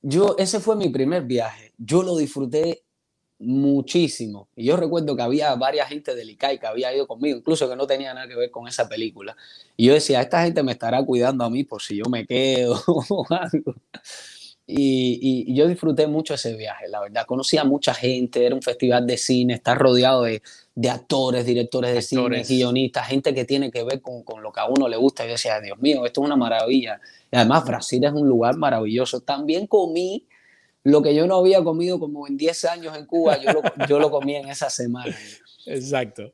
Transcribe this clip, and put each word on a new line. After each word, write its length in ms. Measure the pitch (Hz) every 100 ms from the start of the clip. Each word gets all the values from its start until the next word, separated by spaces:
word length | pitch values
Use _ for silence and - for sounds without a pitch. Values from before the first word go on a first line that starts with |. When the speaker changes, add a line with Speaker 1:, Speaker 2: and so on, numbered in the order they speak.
Speaker 1:
Yo, 340 | 139 156 202 180
ese 220 | 190 214
fue 160 | 220 214
mi 120 | 175
primer 340 | 131 135 175
viaje. 480 | 127 123 113 - 110 -
Yo 260 | 113 170
lo 140 | 185 170
disfruté 640 | 147 143 131 151 170 165 _ _ _ _ _ _
muchísimo. 1080 | 113 135 139 139 135 175 160 - 110 101 101 -
Y 80 |
yo 120 | 117 175
recuerdo 360 | 160 170 151 123
que 60 |
había 320 | 117 143 147
varias 340 | 123 131 147 135
gente 260 | 147 147
del 160 | 123 110
icai 280 | 104 139 135
que 80 | 113
había 280 | 113 127
ido 120 | 135 135
conmigo, 300 | 117 147 120
incluso 320 | - 160 131
que 80 | 127
no 100 | 139
tenía 280 | 135 135
nada 120 | 127 127
que 80 | 120
ver 140 | 120
con 160 | - 120
esa 200 | 123 113
película. 480 | 110 113 101 98 - - - - -
Y 100 | 120
yo 80 |
decía, 280 | 151 147 127
"Esta 220 | 131 170
gente 180 | 170 170
me 100 | 135
estará 320 | 113 117 127
cuidando 400 | 135 123 123 131
a 60 | 117
mí 140 | 123
por 180 | 139 107
si 140 | - 101
yo 80 | 117
me 160 | 120 110
quedo 540 | 131 131 127 123 120 -
<laughs> 240 | 156 127
o 160 | 196 131
algo". 440 | 175 170 156 - - _ - - - - - - _ -
Y, 760 | - 139 131 127 120 135 127 -
y, 60 |
y 20 | 127
yo 120 | 165
disfruté 400 | 175 165 139 151
mucho 260 | 151 156
ese 220 | 143 120 110
viaje, 320 | 107 98 90
la 120 | 104
verdad. 240 | 101 113
Conocí 320 | 113 127 135 156
a 60 |
mucha 320 | 143 139 139
gente, 500 | 123 127 127 123 127
era 80 | 123
un 80 | 131
festival 440 | 127 123 127 123 120
de 100 | 120
cine, 380 | - 127 123
estar 240 | 117 - 131
rodeado 460 | 135 123 127 131
de, 180 | 120 110 - - _
de 160 | - 123
actores, 560 | 123 _ 135 131 123 120
directores 480 | 120 120 127 123
de 80 | 120
cine, 200 | 117 131
Speaker 2:
Actores. 260 | 123 123 117
Speaker 1:
guionistas, 580 | 127 123 127 127 135 117
gente 260 | 135 147
que 120 | 131
tiene 260 | 123 139 139
que 140 | 120
ver 160 | 117 135
con, 220 | 131 123
con 180 | 113 110
lo 80 | 107
que 80 | 104
a 60 | 107
uno 220 | 135 131
le 80 | 113
gusta. 280 | 135 -
Yo 80 | 117
decía, 280 | 117 120 107
"Dios 180 | 101 101
mío, 260 | 135 143
esto 160 | 120 -
es 60 | 143
una 80 | 143
maravilla". 640 | 117 113 113 135 113 104 - _ _
Y 60 | 123
además 280 | 113 156
Brasil 380 | 131 113 - 120
es 100 | 143
un 140 | 147 143
lugar 280 | 120 113 151
maravilloso. 640 | 147 117 107 117 127 127
También 480 | - 139 151 170 208
comí 580 | 214 170 160 185 202 _ _ _ _ _ _
lo 180 | 139 147
que 140 | 143
yo 140 | 147 175
no 80 | 190
había 260 | 185 190
comido 380 | 165 160 175 180
como 260 | 156 147 143
en 100 | 139
diez 280 | 160 165
años 320 | 165 170 165 151
en 100 | 147
Cuba, 320 | 170 160 139
yo 120 | 135
lo, 100 | 156 196 - 147
yo 120 | 143
lo 100 | 151
comí 240 | 143 139
en 140 | 143 139
esa 200 | 139 139
semana. 460 | - 120 123 135 - - - _ _
Speaker 2:
Exacto. 680 | - 143 131 139 117 - 104